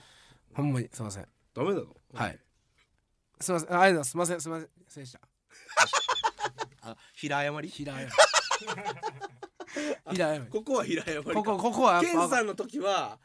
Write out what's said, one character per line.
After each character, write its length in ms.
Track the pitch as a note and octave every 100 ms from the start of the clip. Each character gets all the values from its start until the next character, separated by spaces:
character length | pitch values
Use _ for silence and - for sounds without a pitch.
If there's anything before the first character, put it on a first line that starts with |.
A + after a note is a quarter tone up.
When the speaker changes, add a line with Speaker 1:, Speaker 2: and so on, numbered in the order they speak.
| - - - _ _
Speaker 1:
ほ 120 | -
ん 80 | C#3+
ま 80 | B2+
に 80 | A#2
す 60 | -
い 40 |
ま 100 | G#2+
せ 80 | G2
ん。 80 | - _ _
Speaker 2:
ダ 80 | -
メ 100 | E3+
だ 60 | F3
ぞ。 160 | - - _
Speaker 1:
は 160 | B2 G#2
い。 120 | - _ _ _ _ _ _ _ _ _ -
す 100 | -
い 20 |
ま 80 | F3
せ 60 | D#3
ん。 60 |
あ、 80 | F3
あ 40 | G3
り 80 |
が 80 | E3
と 20 |
う 0 |
ご 0 |
ざ 0 |
い 0 |
ま 0 |
す。 60 | C3
す 40 |
い 20 | E3+
ま 100 | E3+
せ 80 |
ん。 60 | F3
す 80 | D#3
い 20 |
ま 80 | E3
せ 60 |
ん。 20 | D#3
す 60 |
い 20 | _
ま 60 | F3+
せ 120 | D3
ん 40 |
で 20 | C3
し 60 |
た。 80 | - _ _ _ - - - - C#5 - - - - G#4 - - -
Speaker 2:
<laughs> 80 | A#2
あ、 60 | A2+ -
平 260 | - D3 C#3+
謝 200 | C#3+ D3+
り？ 80 | E3+
Speaker 1:
平 260 | - C#3+
謝 100 | C3+
り。 60 | C3+
<laughs> 80 | - - D#5 - - G#4+ - G#4 - A4 - G4 - - - - C#4+ D4+ - D#3+
平 240 | F3+ D#3+
謝 40 | D3+
り。 80 | A2+
Speaker 2:
こ 120 | A3
こ 120 | A3+
は 100 | B3+
平 180 | - D#3+
謝 60 | F3
り 40 | D3+
か。 80 | -
Speaker 1:
こ 120 | G#3+
こ、 120 | G#3+ F#3+
こ 140 | A#3
こ 120 | A3+
は 120 | B3
や 60 | F3
っ 20 |
ぱ 60 | E3+
Speaker 2:
ケ 160 | E4+
ン 40 | F4
さ 140 | B3+
ん 40 | G#3+
の 80 |
時 260 | G3+ - C#4+
は、 380 | G3 F#3 A#2 A2